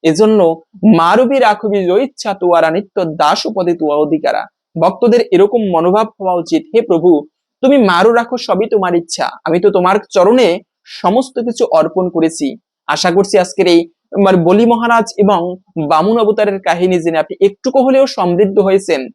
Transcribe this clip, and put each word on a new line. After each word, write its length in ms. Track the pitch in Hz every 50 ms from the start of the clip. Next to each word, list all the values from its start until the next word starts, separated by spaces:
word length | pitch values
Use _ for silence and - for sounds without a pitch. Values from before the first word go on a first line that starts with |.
| -
এজন্য 380 | 160 156 160 220 214 220 208 185 165 165 165 _ _ _ 185 - 214 220
"মা 160 | 165 165 170 190
রূপী 240 | 233 262 233 277 269
রাখবি 400 | 247 220 208 208 - 214 202 202 185
জয়িচ্ছা 440 | 175 180 208 269 269 _ - - 226 196
তুয়ারা 360 | 190 185 180 175 165 165 160
নিত্য 260 | 160 180 202 - _ 202 185 165 156
দাস 260 | - 156 147 180 - - - 220
পদে 220 | 202 185 170 170
তুয়া 220 | 165 160 151 147
অধিকারা।" 460 | 147 151 147 160 151 151 135 120 104 113 - _ _ _ _ _
ভক্তদের 440 | 165 160 185 190 - - 240 220 240 233 - 190
এরকম 280 | 175 196 202 202 240 220 196
মনোভাব 360 | 175 165 165 180 185 214 220 214 _
হওয়া 220 | _ 202 185 180
উচিত, 280 | 175 170 170 165 160 -
"হে 140 | - - 226 226
প্রভু, 280 | - 180 165 156 180 170 139 - - _ _ _ _ _ _ -
তুমি 140 | 262 285 285
মারু 320 | 233 190 180 170 190 226 233
রাখো, 240 | 240 233 240 254
সবই 300 | 240 - - 202 185 214 240
তোমার 240 | - 202 190 180 175
ইচ্ছা, 320 | 170 170 _ - - 160 - - - _
আমি 140 | - 165 180
তো 80 | 175 208
তোমার 260 | 196 190 180 180 196 208 208 _
চরণে 380 | - 202 180 196 240 254 247 180 170 - _ _ _ _ _ -
সমস্ত 480 | - - - 180 196 247 262 262 _ -
কিছু 260 | 233 240 226 - 190 - -
অর্পণ 320 | 160 156 156 - 185 185 180
করেছি।" 360 | 175 170 160 160 160 - 151 135 123 - _ _ _ _ _ -
আশা 220 | 143 151 - 180
করছি 240 | 170 190 196 196 - 202
আজকের 280 | 180 180 - - 185
এই 140 | 180 170 170 170 170 _ _ _ _ -
আমার 240 | 196 202 196 190
বলি 280 | 180 165 165 185 208 233
মহারাজ 400 | 233 233 226 233 233 233 226 220 226 - -
এবং 220 | 208 196 208 175 170 180 180 185 _ _ _ 170 156 147
বামন 280 | 175 156 165 202 226 233
অবতারের 400 | 220 208 214 220 214 208 196 196
কাহিনী 360 | 190 180 165 175 180 185 185 175
জেনে 200 | 160 170 165 160
আপনি 160 | 156 - - _
একটুকু 380 | 196 196 196 _ _ 262 262 269
হলেও 240 | 247 262 254 269 269
সমৃদ্ধ 500 | 262 - - 185 180 175 175 214 190 196 208
হয়েছেন। 420 | 190 196 190 196 190 - 165 - 262 240